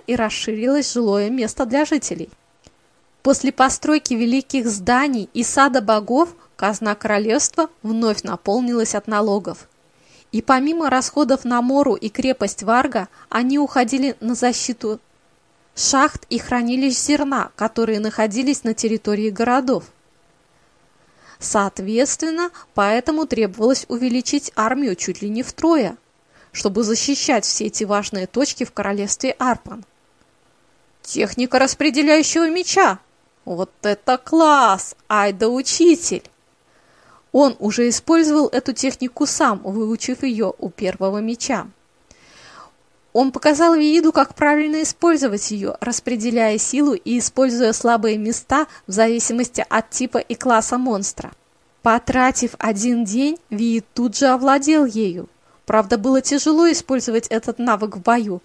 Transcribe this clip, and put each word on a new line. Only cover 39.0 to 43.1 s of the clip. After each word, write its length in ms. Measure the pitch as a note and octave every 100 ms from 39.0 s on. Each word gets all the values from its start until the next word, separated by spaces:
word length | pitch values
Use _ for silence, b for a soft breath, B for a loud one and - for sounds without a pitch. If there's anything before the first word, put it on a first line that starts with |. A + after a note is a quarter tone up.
| B3+ - D4
сам, 360 | - C#4+ G3
выучив 580 | G3+ G#3 A3 A3+ - B3+
ее 320 | C4+ A3 F#3+ -
у 100 | F#3+
первого 480 | - F#3 F#3 F#3+ G#3
меча. 480 | A3 A#3+ - A3 - - _ _ _ B B B B B B _ _ _ _